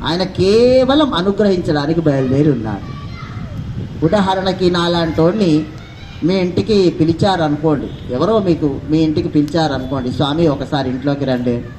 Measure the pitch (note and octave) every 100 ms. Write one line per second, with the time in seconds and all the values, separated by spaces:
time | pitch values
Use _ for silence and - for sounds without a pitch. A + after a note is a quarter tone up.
0 | C#3+ F3 F#3 - F#3+ A3 B3 C4 B3+ C#4+
1 | C#4+ E3+ F#3+ G3 G#3 F3+ E3 D3 C#3+ E3
2 | D#3 C#3 C3 C3+ D3+ B2 G#2+ G2+ - -
3 | - - - - - - - - - -
4 | D#3 G#3 F#3+ F#3+ F#3+ F#3 F3+ F3 F3 F3
5 | E3 D#3 E3 G#3+ F#3 D#3 D3+ - - -
6 | - - D#3+ F#3+ F3+ E3+ G3+ G#3 F3+ -
7 | D#3+ E3 G#3 F3+ D#3 D3 D#3 C#3+ A2 -
8 | - B2 F3 A3+ F#3 D#3 D3 C3 C#3+ D#3
9 | D#3 D3+ D#3+ D3+ D3 E3+ D#3 C3+ B2+ C3+
10 | B2 A#2 C#3+ D3+ E3+ C3+ C3 D3 C3 B2+
11 | C#3+ C#3+ C3 B2 B2 A#2+ A#2